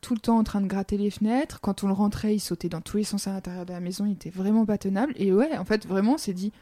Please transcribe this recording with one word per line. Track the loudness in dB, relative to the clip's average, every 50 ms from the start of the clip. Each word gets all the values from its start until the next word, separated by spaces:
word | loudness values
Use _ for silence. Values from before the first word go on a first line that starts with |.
tout | -6 -4 -4
le | 0
temps | 2 4 4
en | 4 4
train | 2 0 -2
de | -2
gratter | 0 -2 -2 -2 -2 -2
les | 0 0 -2
fenêtres. | 0 0 0 2 2 2 0 -2 -6 -4
Quand | -4 -4 -2 0 0
on |
le | 0 2
rentrait, | 2 2 0 0 0 0 0 0
il | 0
sautait | -2 -4 -4 -4 -4 -4
dans | -6 -6
tous | -6 -4 -2
les | -2 -2
sens | -2 -4 -4 -4
à | -4 -6
l'intérieur | -6 -8 -8 -10 -10 -10
de | -8 -8
la | -6
maison, | -6 -6 -4 -2 -2
il | -2 -2
était | -4 -6 -8
vraiment | -6 -2 2 4 4 4 4
pas | 4 2 0
tenable. | 0 0 0 0 0 0 0
Et | 0 2 4
ouais, | 6 6 6 4 0
en | -2 0
fait, | 0 0 0 0
vraiment, | 0 0 2 4 4 2
on |
s'est | 2 0 -4 -4
dit, « | -4 -4 -6 -6 -10